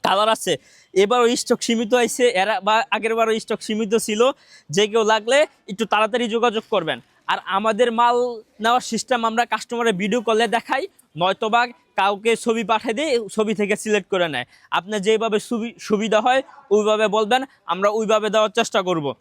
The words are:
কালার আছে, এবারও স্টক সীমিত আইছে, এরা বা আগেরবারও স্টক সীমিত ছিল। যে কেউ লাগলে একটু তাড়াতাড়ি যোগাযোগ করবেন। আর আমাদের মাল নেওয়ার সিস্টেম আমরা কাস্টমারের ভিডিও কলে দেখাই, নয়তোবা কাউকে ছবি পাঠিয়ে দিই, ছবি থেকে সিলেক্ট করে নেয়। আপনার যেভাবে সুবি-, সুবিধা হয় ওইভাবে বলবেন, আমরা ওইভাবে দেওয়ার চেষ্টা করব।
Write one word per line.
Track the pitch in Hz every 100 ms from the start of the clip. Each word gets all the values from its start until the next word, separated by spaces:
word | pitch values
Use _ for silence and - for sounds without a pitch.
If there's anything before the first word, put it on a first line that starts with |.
কালার | 202 190 214
আছে, | 220 - 151 _ - _
এবারও | 185 202 247 233 247
স্টক | - 233
সীমিত | - 226 226
আইছে, | 247 233 - 247
এরা | 185 196 208
বা | 196 220 -
আগেরবারও | 214 214 226 226 220
স্টক | - 214
সীমিত | - 214 220
ছিল। | 220 - 214 247 285 _ - _
যে | 151 208
কেউ | 220
লাগলে | 214 220 214 277 311 _ -
একটু | 190 220
তাড়াতাড়ি | 208 220 233 233
যোগাযোগ | 226 240 214 -
করবেন। | 202 165 - - _ -
আর | 196 -
আমাদের | 190 220 214 240
মাল | 226 240 247 247 233 - _
নেওয়ার | 220 240
সিস্টেম | - 226 - 247
আমরা | 226 220 240
কাস্টমারের | 220 - 233 233
ভিডিও | 185 202 240
কলে | 220 220 226
দেখাই, | 226 - 269 370 _ _ 151
নয়তোবা | 180 196 220 233 247 - _ -
কাউকে | 196 202 220 226
ছবি | 233 226
পাঠিয়ে | 208 220 -
দিই, | 220 311 240 202
ছবি | 220 214
থেকে | 208 208 208
সিলেক্ট | 214 208 180
করে | 190 170
নেয়। | 135 120 _ _
আপনার | 165 175 214
যেভাবে | 196 220 226 208
সুবি-, | - 240 233 -
সুবিধা | - 214 214 214
হয় | 247 262 262 - _
ওইভাবে | 208 208 214 220
বলবেন, | 208 214 254 269 _ -
আমরা | 175 202
ওইভাবে | 214 214 214 214
দেওয়ার | 214 214
চেষ্টা | 233 226 214
করব। | 180 170 143 117